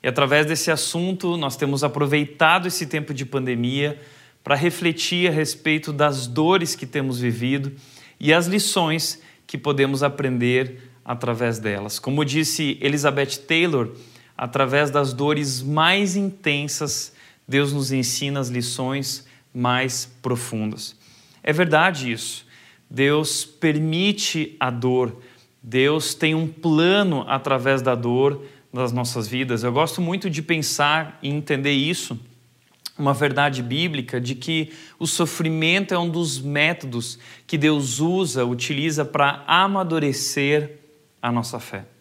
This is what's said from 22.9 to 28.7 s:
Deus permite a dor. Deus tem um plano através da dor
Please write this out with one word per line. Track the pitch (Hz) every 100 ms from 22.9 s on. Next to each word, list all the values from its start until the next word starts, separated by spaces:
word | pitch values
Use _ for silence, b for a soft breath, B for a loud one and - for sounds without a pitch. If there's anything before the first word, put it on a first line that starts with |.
Deus | 120 139 151 151 -
permite | - _ 160 151 160 165 196 208 - 165 151 -
a | 127
dor. | 120 127 127 123 - B B B _
Deus | 117 127 139 156 -
tem | - 156
um | 160 160
plano | - 170 156 170 202 190 143 -
através | 135 139 135 120 135
da | 127
dor | 120 120 123 139 139 B B B